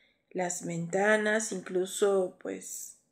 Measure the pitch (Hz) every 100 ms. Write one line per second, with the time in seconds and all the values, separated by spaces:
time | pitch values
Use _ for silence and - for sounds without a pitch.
0 | _ _ _ 185 180 180 175 170 170 190
1 | 208 214 214 220 220 185 - 185 190 -
2 | 202 196 185 - - 190 - - - -
3 | _